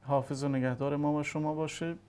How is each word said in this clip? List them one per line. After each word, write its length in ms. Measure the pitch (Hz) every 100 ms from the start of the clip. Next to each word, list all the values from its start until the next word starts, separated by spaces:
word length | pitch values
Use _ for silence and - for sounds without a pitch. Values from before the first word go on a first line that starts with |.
حافظ 420 | 131 139 123 139
و 40 | 143
نگهدار 480 | 135 131 127 139 147
ما 180 | 147
و 100 | 147
شما 300 | 147 156 151
باشه 420 | 156 156 - 165 170